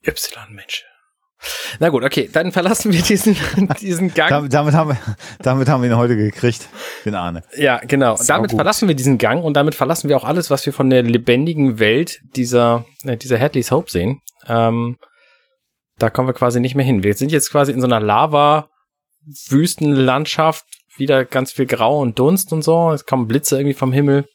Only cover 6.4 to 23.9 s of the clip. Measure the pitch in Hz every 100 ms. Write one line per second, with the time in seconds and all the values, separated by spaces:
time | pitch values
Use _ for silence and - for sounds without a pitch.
6.4 | 123 113 - - - - - 101 87 85
7.4 | - - 143 123 127 139 131 110 - 151
8.4 | 214 110 165 214 208 143 131 127 110 131
9.4 | 165 143 147 - 135 165 147 139 - 160
10.4 | 165 139 - 135 135 131 117 117 120 123
11.4 | 156 160 139 110 107 117 175 - _ -
12.4 | 120 120 117 117 117 _ 135 117 131 120
13.4 | 139 135 117 131 180 92 92 139 - _
14.4 | - 117 113 117 120 120 - _ _ _
15.4 | _ _ _ _ _ _ 113 - 127 123
16.4 | 123 120 127 131 131 117 98 101 139 156
17.4 | - 147 143 127 127 117 107 104 156 147
18.4 | 147 151 147 _ _ _ _ _ 151 139
19.4 | - 135 170 - 151 139 131 131 151 -
20.4 | 160 156 - - _ _ 135 135 127 135
21.4 | 127 - 131 117 113 147 131 110 131 185
22.4 | - 160 151 165 170 151 - 131 113 127
23.4 | - 135 143 139 127